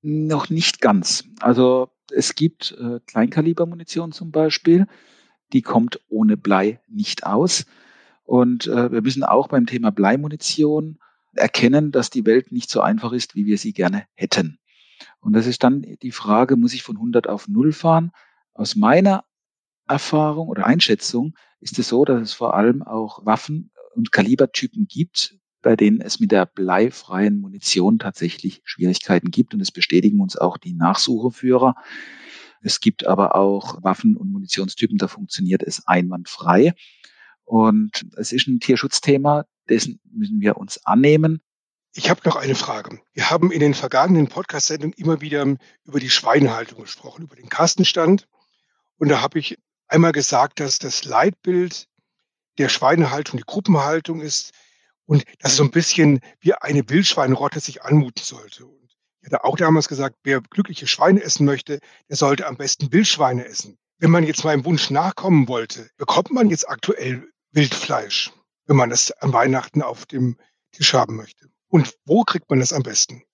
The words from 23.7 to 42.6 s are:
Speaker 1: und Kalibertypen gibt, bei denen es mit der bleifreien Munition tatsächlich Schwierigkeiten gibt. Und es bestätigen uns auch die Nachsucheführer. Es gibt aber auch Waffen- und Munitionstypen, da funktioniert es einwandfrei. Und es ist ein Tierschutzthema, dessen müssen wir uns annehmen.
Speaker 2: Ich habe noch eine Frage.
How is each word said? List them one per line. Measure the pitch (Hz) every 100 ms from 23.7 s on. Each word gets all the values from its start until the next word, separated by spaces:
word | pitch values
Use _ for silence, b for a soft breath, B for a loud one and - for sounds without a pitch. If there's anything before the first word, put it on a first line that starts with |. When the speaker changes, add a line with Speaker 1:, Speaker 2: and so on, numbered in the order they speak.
| _ -
Speaker 1:
und | 117 113
Kalibertypen | - 101 131 269 - 127 - -
gibt, | - 170 - - _ _ _
bei | -
denen | 110 104 110
es | 107 -
mit | 107
der | 101 90
bleifreien | - 92 90 120 - - 92 104 104
Munition | 98 98 - 92 92 113
tatsächlich | 98 - 87 - 95 -
Schwierigkeiten | - - 90 - - 180 -
gibt. | - -
Und | 107
es | 95
bestätigen | - - 87 104 101
uns | 95 -
auch | 87 -
die | 90
Nachsucheführer. | 87 82 98 - 117 123 - 127 127 127 123 B B B B B B B B
Es | - -
gibt | 113 - -
aber | 95 98
auch | - 98 101 - -
Waffen- | 92 92 113 107
und | 95
Munitionstypen, | 98 95 - 95 - 110 101
da | 98
funktioniert | - 98 - 92 92
es | - - -
einwandfrei. | 90 90 90 87 - 85 92 156 175 b b b b b b
Und | - 113 110 107 107 - - -
es | 110
ist | 127 135
ein | 123
Tierschutzthema, | - 123 139 - - 139 143 147 - _ -
dessen | 117 - 117
müssen | _ 113 104 107
wir | 104 -
uns | 98 -
annehmen. | - 107 143 156 160 160 _ _ _ _ _
Speaker 2:
Ich | - -
habe | 175
noch | 175 -
eine | 135
Frage. | 127